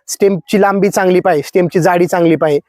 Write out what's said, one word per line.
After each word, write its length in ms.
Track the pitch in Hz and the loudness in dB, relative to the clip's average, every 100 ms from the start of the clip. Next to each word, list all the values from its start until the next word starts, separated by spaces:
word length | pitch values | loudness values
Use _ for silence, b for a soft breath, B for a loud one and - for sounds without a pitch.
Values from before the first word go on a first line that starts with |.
| - | -16
स्टेमची 540 | - 196 190 - 208 | -2 -2 -2 -4 0
लांबी 280 | 196 196 196 | 0 0 -2
चांगली 320 | 208 190 180 | 0 0 0
पाहिजे, 220 | 185 156 - | 0 -2 -2
स्टेमची 340 | 190 175 190 | -2 0 0
जाडी 260 | 165 180 175 | 0 0 0
चांगली 300 | 185 170 151 | 0 0 0
पाहिजे. 240 | 160 143 | 0 -2